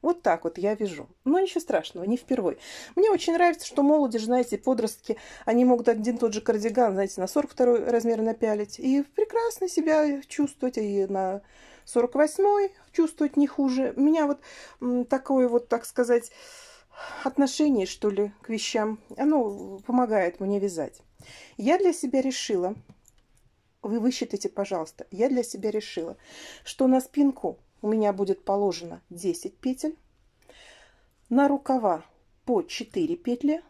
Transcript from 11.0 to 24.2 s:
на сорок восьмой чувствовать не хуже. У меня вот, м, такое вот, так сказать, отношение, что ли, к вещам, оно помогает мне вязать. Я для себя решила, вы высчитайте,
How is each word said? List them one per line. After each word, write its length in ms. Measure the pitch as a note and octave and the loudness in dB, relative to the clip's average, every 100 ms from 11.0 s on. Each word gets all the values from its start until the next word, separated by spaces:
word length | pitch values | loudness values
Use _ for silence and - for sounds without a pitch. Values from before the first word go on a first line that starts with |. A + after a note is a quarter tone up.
| F#3+ | -2
на 340 | F#3+ F#3+ G3 _ - - - | -2 -2 -4 _ -20 -20 -20
сорок 320 | - A#3+ A#3+ C4+ | -4 -2 0 2
восьмой 560 | D4+ - G4 G4+ G4 - _ | 2 4 2 4 0 -4 _
чувствовать 420 | - D#4+ - D4 - | 0 0 0 -2 2
не 120 | C#4+ | 0
хуже. 460 | - C4+ B3+ C4 - | 0 -2 0 -2 2
У 20 | |
меня 280 | C#4 D#4+ D4 | 2 4 2
вот, 120 | C#4+ - - - - | -2 -8 -20 -20 -8
м, 240 | B3 B3 | -4 -2
такое 460 | B3 C4 - C4+ B3 | 0 -2 0 2 4
вот, 180 | A#3+ A#3+ | 2 0
так 180 | A#3 - | -4 -4
сказать, 460 | - A#3+ A#3+ A#3 - - - - - _ - - - C4+ | -2 2 2 0 -20 -20 -20 -20 -20 _ -20 -16 -8 -6
отношение, 600 | C4 C#4 - D4+ B3+ F#3 | 0 0 2 2 2 0
что 240 | - G#3 | -2 -2
ли, 220 | G3+ G#3 G#3 | 0 -2 -4
к 60 | - | -8
вещам, 540 | A3+ - A3+ G#3+ A3 _ - | -6 -2 -2 -2 -4 _ -2
оно 640 | C#4+ D4+ A3+ G3+ F#3+ F#3+ - | 2 2 0 -4 -12 -14 -2
помогает 540 | B3 B3 G#3+ F3 F3+ | 0 2 2 0 -2
мне 180 | G3 G3+ | -2 0
вязать. 440 | G3 E3+ - - _ _ - - - - | -2 -4 -8 -10 _ _ -20 -20 -20 -4
Я 200 | G#3+ F4+ | 0 4
для 140 | F#4+ | 2
себя 300 | D#4+ C4+ C4 | 0 -2 0
решила, 540 | C4+ B3+ - G3 F3+ G#3+ - - _ _ _ _ _ _ _ _ | 0 -4 -2 -2 -2 -6 -16 -20 _ _ _ _ _ _ _ _
вы 180 | - A3+ | -6 -2
высчитайте, 480 | A3+ B3+ | -2 -2